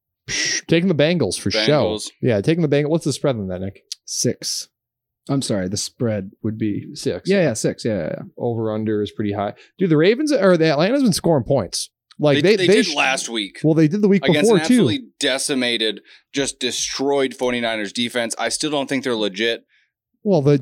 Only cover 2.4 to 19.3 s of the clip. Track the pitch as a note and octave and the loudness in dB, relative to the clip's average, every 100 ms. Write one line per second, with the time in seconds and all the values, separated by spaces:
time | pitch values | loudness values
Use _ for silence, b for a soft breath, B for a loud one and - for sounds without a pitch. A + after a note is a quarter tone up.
2.4 | G2+ E3 D#3 C#3+ D3 D#3+ D#3 C3 D3 A#2 | 2 0 2 2 2 0 -2 -2 -2 -2
3.4 | F#2+ F2+ F#2+ - - - - - B2+ - | -4 -6 -8 -10 -16 -16 -10 -4 -4 -4
4.4 | - - - _ _ _ _ _ - C#3 | -6 -10 -12 _ _ _ _ _ -6 -4
5.4 | A#2+ G#2 F#2 G#2 - - A#2+ G#2+ G2 - | -2 -2 -4 -4 -8 -4 -4 -2 -6 -8
6.4 | A2 A2 A2 G2+ - D3 C3+ F2+ - G3 | -6 -2 -4 -4 -8 -8 -6 -4 0 2
7.4 | D#3+ A2+ D#3 - B2 G#2 D#2 - G3+ - | 2 0 -4 -2 -4 -4 -4 -8 -12 -8
8.4 | B2 A#2 A2 G#2+ A2 G#2+ G#2 - G#2 G2+ | -4 -2 -4 -2 -2 -2 -2 -4 -4 -2
9.4 | G2+ - b - F#3 D3+ E3+ A#3+ D4+ D4 | -4 -6 b -2 2 4 4 2 0 2
10.4 | G3 F3 D#3+ C#3+ F#3 C#4 B3+ D#3+ E3+ D#3 | 4 4 4 2 2 2 2 2 2 0
11.4 | A2 C3+ F2 - - _ _ - D3 C#3+ | 2 0 -2 -6 -10 _ _ -2 2 4
12.4 | E3 G#3 F3+ G#3+ F#3+ C#3+ C3+ C3+ - A2+ | 4 4 4 4 2 0 0 -2 -4 -6
13.4 | G2+ - D3+ D#3 D#3 G3+ G#3 G3 E3+ D3+ | -6 -2 0 4 2 4 2 4 2 2
14.4 | G3+ G3+ D#3+ B3 C#3 G2+ - - C#3+ C3 | 4 4 4 4 4 0 -6 -4 -2 -2
15.4 | - C3+ B2 A#2 A2 G2+ - b b C#3 | -2 -2 0 0 -2 -4 -10 b b -4
16.4 | C3+ - B2 A2 - - C#3 C#3 C3+ A#2+ | -4 -4 -4 -4 -6 -2 0 2 0 0
17.4 | B2+ B2 A#2 A2 G2+ A#2+ A#2+ B2 A#2 - | -2 0 -2 -4 -4 -4 -4 -2 -4 -4
18.4 | A#2 - D#3 D3 C3+ C3+ B2+ A#2 G#2 | -4 -4 -4 -4 -2 -4 -2 -2 -2